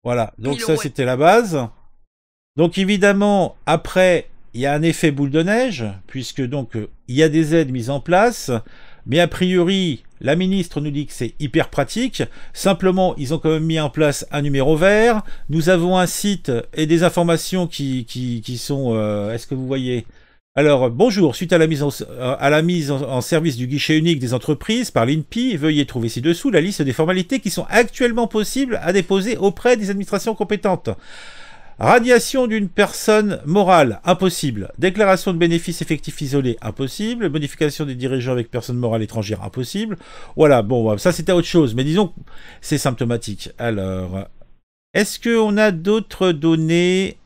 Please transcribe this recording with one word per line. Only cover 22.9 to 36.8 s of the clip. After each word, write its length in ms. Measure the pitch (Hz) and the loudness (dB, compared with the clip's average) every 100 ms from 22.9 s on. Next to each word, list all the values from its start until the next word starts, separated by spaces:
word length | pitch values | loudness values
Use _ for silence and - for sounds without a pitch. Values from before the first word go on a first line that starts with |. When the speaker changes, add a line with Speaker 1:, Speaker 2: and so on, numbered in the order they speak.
Speaker 1:
en, 100 | 139 | -4
en 200 | 135 127 | -2 -4
service 360 | - 165 160 120 | 0 0 0 -2
du 120 | 123 | -4
guichet 280 | 143 - 156 | -4 2 2
unique 220 | 165 156 | 2 0
des 160 | 123 | 0
entreprises 560 | 123 - 147 - 226 240 | -2 -2 -4 0 -2 0
par 160 | - 117 | 0 0
l'inpi, 500 | 156 147 226 254 175 | 0 -2 -2 -2 0
veuillez 300 | 156 147 139 | 0 2 0
trouver 220 | 127 113 | -2 -4
ci-dessous 420 | 120 143 170 277 | -2 -2 0 2
la 100 | 180 | 2
liste 220 | 180 196 | 0 -2
des 100 | 139 | -2
formalités 460 | 127 160 185 175 269 | 0 0 0 -2 -4
qui 120 | 190 | -4
sont 160 | - - | -6 0
actuellement 580 | 208 240 - 247 233 233 | 2 2 0 0 0 -2
possibles 540 | 220 208 254 269 226 | -2 -2 -2 -2 -2
à 100 | 170 | 0
déposer 440 | 196 170 196 196 233 | 0 2 0 0 0
auprès 400 | 196 - 240 247 | 0 0 2 2
des 140 | 196 | 0
administrations 440 | 202 196 202 220 | -4 -4 -4 -4
compétentes. 560 | 202 208 208 208 175 - 95 - - - - - - - - | -4 -2 0 0 -2 -4 -8 -12 -18 -18 -18 -20 -20 -20 -2
Radiation 720 | 113 240 240 240 - 269 247 | 4 4 6 4 4 -2 0
d'une 200 | 220 196 | 0 -2
personne 720 | - 202 - - 214 208 160 143 | 0 0 0 2 2 2 -4 0
morale, 540 | 196 190 175 135 - | 2 6 6 6 2
impossible. 680 | - 180 190 175 147 107 92 - | 0 2 2 0 -4 -4 -8 -2
Déclaration 540 | 180 190 202 190 - | -2 2 4 4 2
de 60 | 165 | 0
bénéfices 420 | 170 165 175 165 | 2 2 -2 -8
effectifs 400 | 160 151 - - | -4 -4 -4 -8
isolés, 360 | 143 143 127 117 | -2 -2 -2 -4
impossible. 680 | 113 104 | -8 -6